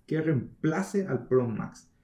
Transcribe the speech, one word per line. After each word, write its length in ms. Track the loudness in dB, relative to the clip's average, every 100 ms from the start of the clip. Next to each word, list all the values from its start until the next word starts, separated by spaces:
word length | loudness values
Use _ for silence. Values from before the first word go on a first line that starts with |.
| -4
que 140 | -2
reemplace 840 | 0 0 -2 -2 -2 0 0 -2 0
al 220 | -2 2
Pro 200 | 2 2
Max. 440 | -2 -6 -12 -20 _